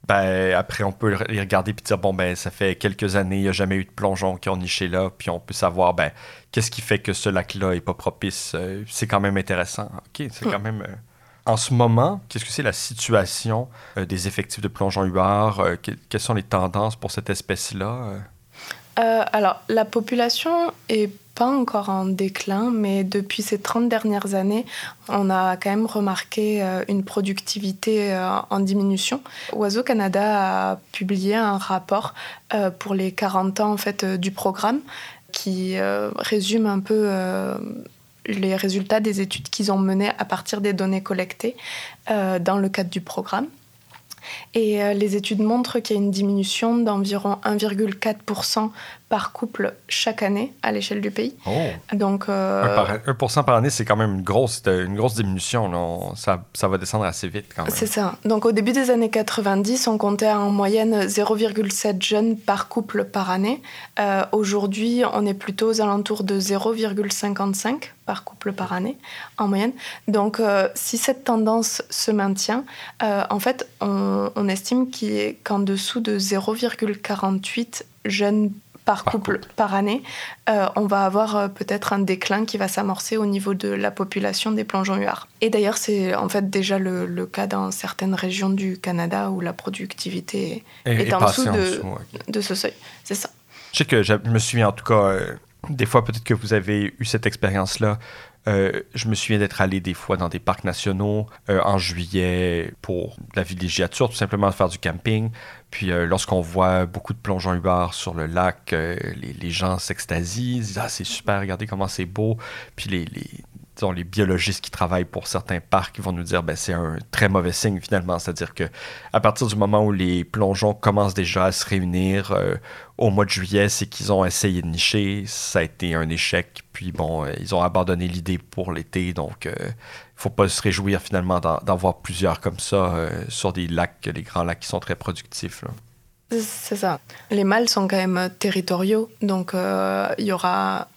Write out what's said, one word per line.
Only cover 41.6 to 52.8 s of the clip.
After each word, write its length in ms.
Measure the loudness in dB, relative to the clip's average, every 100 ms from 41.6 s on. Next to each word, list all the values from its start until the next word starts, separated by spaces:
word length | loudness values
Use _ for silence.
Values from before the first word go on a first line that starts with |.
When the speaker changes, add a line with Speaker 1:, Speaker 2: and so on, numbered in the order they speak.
| -12 -12 -12 -14 -4
Speaker 2:
euh, 300 | 0 0 0
dans 180 | 2 2
le 100 | 2
cadre 220 | 0 -4
du 120 | -6
programme. 440 | -8 -10 -4 -4 -4 -10 _ _ _ -20 _ -20 -16 -16 -4 0
Et, 280 | 2 2
euh, 100 | 2
les 220 | 2 2 2
études 240 | 0 2
montrent 400 | 2 2 2 -2
qu'il 160 | 0 2
y 40 |
a 20 |
une 100 | 2
diminution 640 | 2 2 2 0 0 2 4
d'environ 600 | 2 2 0 0 0 -2
un 120 | 0 0
virgule 420 | 0 2 0 0
quatre 260 | -2 -2
pour 200 | -6 -4
cent 280 | 0 0 -2 -4 -18 -18 _
par 240 | -2 -2
couple 420 | -6 -8 -2 -4 -4 -6
chaque 340 | -2 -2 0
année 300 | 0 0 -2 -2
à 100 | -2
l'échelle 260 | 0 -2 -4
du 120 | -2
pays. 220 | -2 -4 -4 -2
Speaker 1:
Oh. 60 | 0 -2 -4 -6
Speaker 2:
Donc, 320 | 0 2 0 0
euh, 380 | 0 2 2 4
Speaker 1:
Un 100 |
par 220 | 4